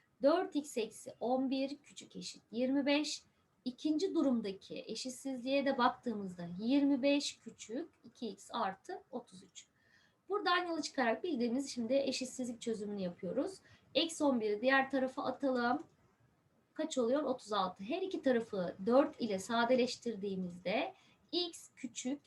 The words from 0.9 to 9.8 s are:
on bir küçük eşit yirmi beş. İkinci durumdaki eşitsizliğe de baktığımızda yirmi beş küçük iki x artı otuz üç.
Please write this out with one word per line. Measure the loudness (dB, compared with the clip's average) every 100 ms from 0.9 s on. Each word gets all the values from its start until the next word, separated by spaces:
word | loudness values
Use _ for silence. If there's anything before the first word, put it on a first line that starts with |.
| -6 -16 -4
on | 0 0 0
bir | 0 -2 -6
küçük | -16 -20 -16 -14
eşit | -14 -14 _
yirmi | -2 0 2 2
beş. | 2 0 -6 -12 _ _ _
İkinci | -10 -4 0 0 2
durumdaki | 2 4 2 0 -6 -10 -12 -8
eşitsizliğe | -8 -8 -8 -8 -6 0 2 2
de | 4
baktığımızda | 2 2 -4 -4 -6 -8 -10 -4
yirmi | 2 4 4 4
beş | 4 4 0 -8
küçük | -14 -14 -8 -8 -8 _
iki | -20 -10 -10
x | -10 -8
artı | -4 -4 -4 -10 -12 -8
otuz | -10 -10 -18
üç. | -20 -20 -20 _